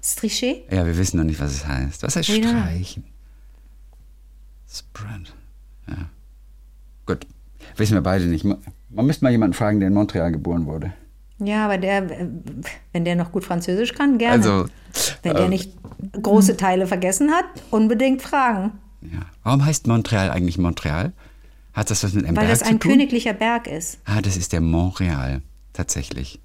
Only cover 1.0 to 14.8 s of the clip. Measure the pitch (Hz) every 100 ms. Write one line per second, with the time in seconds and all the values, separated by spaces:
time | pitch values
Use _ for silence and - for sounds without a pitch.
1 | 95 85 80 76 71 69 71 67 67 -
2 | - 175 160 214 226 233 131 85 92 -
3 | - - - - - - - - - -
4 | - - - - - - - - - -
5 | 104 104 85 - - - - - - -
6 | 80 - - - - - - - - -
7 | - 92 - - - - - - 107 104
8 | 92 95 87 82 98 101 - - - 104
9 | 135 - 131 117 107 - 107 104 95 101
10 | 104 98 82 80 87 85 78 76 92 -
11 | - - - - 202 214 214 196 185 196
12 | 185 156 175 170 - - - - - 175
13 | 170 175 170 190 180 175 175 180 233 -
14 | 285 247 233 240 214 190 87 -